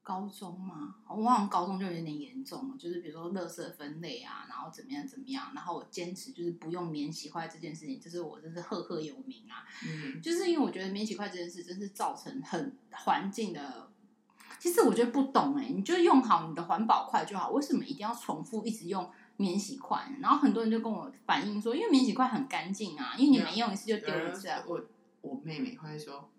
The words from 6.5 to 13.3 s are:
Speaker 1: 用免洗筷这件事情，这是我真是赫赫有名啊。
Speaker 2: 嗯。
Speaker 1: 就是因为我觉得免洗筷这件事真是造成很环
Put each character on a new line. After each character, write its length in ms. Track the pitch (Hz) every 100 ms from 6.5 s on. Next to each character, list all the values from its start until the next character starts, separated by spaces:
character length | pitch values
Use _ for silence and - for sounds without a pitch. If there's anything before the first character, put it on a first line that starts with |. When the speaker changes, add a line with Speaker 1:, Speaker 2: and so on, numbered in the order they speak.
| 170 156
Speaker 1:
用 160 | 175 170
免 260 | 151 147
洗 160 | 165 151
筷 180 | 170 160
这 120 | 160
件 120 | 160
事 140 | 160 151
情， 140 | 131
这 60 | 170
是 100 | 175
我 200 | 156 151
真 100 | 160
是 80 | 165
赫 220 | 170 190
赫 180 | - 170
有 140 | 156 - -
名 160 | - -
啊。 140 | 117 - - 233
Speaker 2:
嗯。 340 | 160 277 -
Speaker 1:
就 120 | 330
是 180 | 349 381
因 80 | 320
为 60 | 220
我 60 |
觉 120 | 190
得 60 | 190
免 160 | 202 214
洗 80 |
筷 160 | 196 202
这 60 | 180
件 120 | 175
事 160 | 175
真 160 | - 185
是 100 | 196
造 260 | - - -
成 260 | - -
很 340 | - 170 - - _
环 400 | - - 170 196